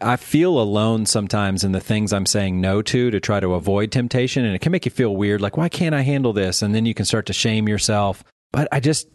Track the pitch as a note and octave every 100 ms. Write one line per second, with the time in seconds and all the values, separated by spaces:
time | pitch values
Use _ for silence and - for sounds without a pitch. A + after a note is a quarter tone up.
0 | G#2+ - - D3+ F3+ D3+ G#2+ G#2 A2 A2+
1 | G#2+ A2+ G2+ G#2+ G2+ F#2+ G2 F#2+ - G#2+
2 | G#2 G#2 F#2+ G#2 G2 F#2 F#2+ G2 G#2+ B2+
3 | B2 G#2 - G2+ F#2 F2+ F2 G2 G#2+ C3
4 | A#2+ B2+ B2+ C#3 A#2 F#2 D#3 F3+ - -
5 | A#2 G2 G#2 G2+ G2+ D3+ E3 - E3+ D3
6 | C3+ C#3+ B2+ G#2 F#2 - G#2 A2 A2+ G#2+
7 | G2+ A2+ - - A#2 A2 G#2+ G#2 - G#2
8 | G2+ F#2 - _ _ C#3 D3+ C#3+ C3 D#3
9 | -